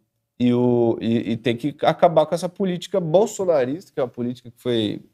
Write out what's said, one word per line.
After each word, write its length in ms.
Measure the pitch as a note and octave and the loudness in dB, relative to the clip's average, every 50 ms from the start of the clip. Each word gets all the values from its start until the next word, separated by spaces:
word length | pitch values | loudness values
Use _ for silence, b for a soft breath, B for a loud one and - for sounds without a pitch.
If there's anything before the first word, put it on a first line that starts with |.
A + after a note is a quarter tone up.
| _ _ _ _ _ _ _ - | _ _ _ _ _ _ _ -2
e, 140 | B3 - A#2+ | 0 2 2
o, 440 | A#2+ B2 B2 A#2+ A#2+ A#2+ A2+ A2+ - | 2 2 2 2 2 2 2 0 0
e, 300 | F#2 A2+ A2+ A#2 - F#2+ | -2 -2 -2 -2 -2 -2
e 60 | A#2 A2+ | -6 -2
tem 180 | - B2+ A#2 | -2 -2 -2
que 200 | A#2 - D3 C3+ - | -2 -4 -8 -6 0
acabar 440 | - A#2 D#3+ - - F3 D#3+ D#3 D3+ | 0 0 2 4 2 4 4 4 2
com 100 | D3+ F3+ | 2 -2
essa 120 | E3 F3 F3 | -4 -4 -8
política 500 | - - G3+ F#3 F3+ F3 - - - F#3+ | -6 -4 -4 -4 -4 -6 -6 -4 -4 -4
bolsonarista, 920 | F3 D#3 D#3 F#3+ A3+ A3 - - G3 F3+ E3 C#3+ B2 B2+ C#3+ F3+ - - _ | -2 2 2 2 2 2 -2 -4 -2 0 2 2 0 0 -4 -8 -10 -10 _
que 60 | D3+ | -6
é 40 | C3+ | -6
uma 60 | B2 | -6
política 420 | - B2 A#2+ A#2+ B2+ - _ A#2 | -6 -6 -6 -6 -6 -8 _ -20
que 100 | - _ | -20 _
foi 400 | - B2+ A#2+ A2+ G#2+ G2+ G#2 - - - | -4 -2 0 0 0 -2 -4 -6 -10 -18